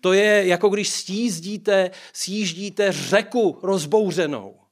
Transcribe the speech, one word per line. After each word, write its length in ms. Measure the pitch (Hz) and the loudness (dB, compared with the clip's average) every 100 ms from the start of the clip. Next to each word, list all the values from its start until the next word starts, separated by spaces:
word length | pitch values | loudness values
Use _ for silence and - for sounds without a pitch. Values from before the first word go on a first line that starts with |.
to 120 | 185 | 4
je 340 | 190 208 208 185 | 4 6 4 4
jako 220 | 175 208 | 2 2
když 200 | 202 202 | 0 -2
sjízdíte, 1000 | - - 196 240 170 170 208 - 196 185 185 - | -6 -6 -4 -4 -4 -8 -8 0 2 0 -4 -20
sjíždíte 800 | - - 202 196 165 202 190 202 | -10 -8 -4 -6 -6 -10 -2 -2
řeku 640 | 156 135 196 220 247 208 - | 0 0 0 0 0 0 0
rozbouřenou. 920 | 185 190 151 214 208 160 160 139 98 - _ | -2 -2 2 0 0 -2 -2 -4 -10 -20 _